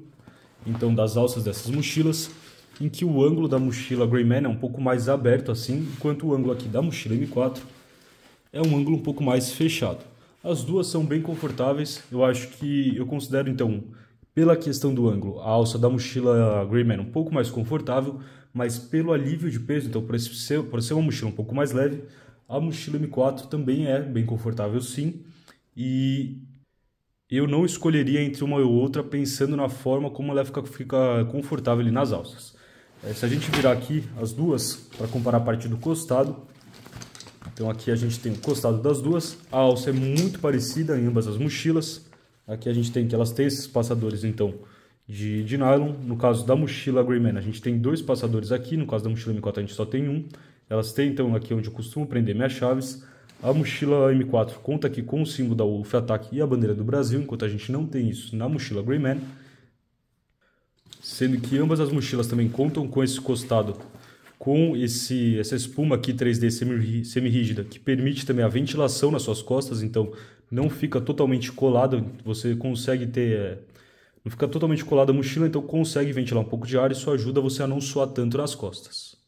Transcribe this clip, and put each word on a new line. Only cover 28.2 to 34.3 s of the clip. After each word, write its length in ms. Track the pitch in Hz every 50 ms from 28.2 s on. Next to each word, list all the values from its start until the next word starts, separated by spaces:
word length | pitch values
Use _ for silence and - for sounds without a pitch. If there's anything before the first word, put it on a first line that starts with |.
entre 220 | 147 143 135 - 143
uma 140 | 131 143 143
ou 140 | 135 123
outra 320 | 117 120 131 139 - 151 139
pensando 520 | - - 143 139 135 - - 139 139 151
na 140 | 143 139 127
forma 400 | - - - 131 131 139 143 143
como 220 | - - 139 143
ela 120 | 139 139 135
fica, 200 | 135 - 143 131
fica 600 | - - - 131 131 135 131 131 127 120 120 113 117
confortável 500 | 123 143 139 - 160 131 117 123 120 120
ali 100 | 120 117
nas 200 | 113 131 143 123
alças. 440 | 107 85 85 - - - - - - - - - - - - _ _ - -
É, 100 | 104 107
se 120 | - -
a 20 | 120
gente 220 | 135 151 - 156
virar 200 | 147 143 131 131
aqui 320 | 123 113 - - 151 156 - - - 113
as 120 | 113 113